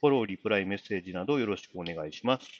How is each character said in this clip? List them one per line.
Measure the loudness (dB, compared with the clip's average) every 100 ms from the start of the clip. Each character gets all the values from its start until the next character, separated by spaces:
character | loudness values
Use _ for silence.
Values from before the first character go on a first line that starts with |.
フ | 4
ォ |
ロ | 4
ー、 | 2
リ | -2
プ | 2
ラ | 2
イ、 | 2
メ | -2
ッ |
セ | -2 -4
ー |
ジ | -4
な | -6 0
ど | 0
よ | 0
ろ | -2
し | -6
く | -10
お |
願 | -8 -6 -8
い |
し | -4 0
ま | 0
す。 | -2